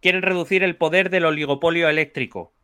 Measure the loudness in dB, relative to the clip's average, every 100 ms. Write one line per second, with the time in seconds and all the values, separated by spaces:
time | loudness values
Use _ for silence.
0 | 2 0 0 -2 0 0 0 0 0 2
1 | 2 0 0 0 -2 0 0 2 0 0
2 | -4 -6 -8 -10 -16 _